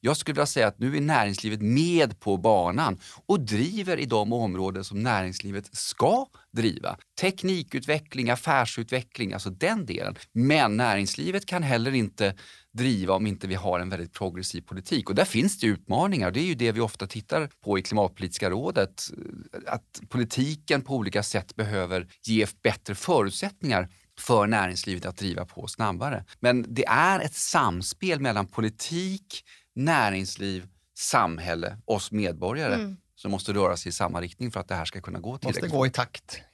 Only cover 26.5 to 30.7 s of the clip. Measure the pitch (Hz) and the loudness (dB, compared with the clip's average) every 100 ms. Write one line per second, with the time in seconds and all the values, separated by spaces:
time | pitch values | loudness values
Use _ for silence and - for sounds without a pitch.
26.5 | 123 120 117 - 123 170 190 151 - - | 4 0 -2 2 6 6 4 0 -4 0
27.5 | 175 123 87 90 - 190 156 135 104 98 | 2 2 0 -4 -4 -2 0 0 0 -2
28.5 | - 110 110 - 165 185 190 _ - _ | -2 -2 -2 -6 -4 -4 -6 _ -16 _
29.5 | - _ - 139 156 110 95 95 - 98 | -20 _ -2 2 4 4 2 -2 -4 -4
30.5 | 92 90 | -6 -8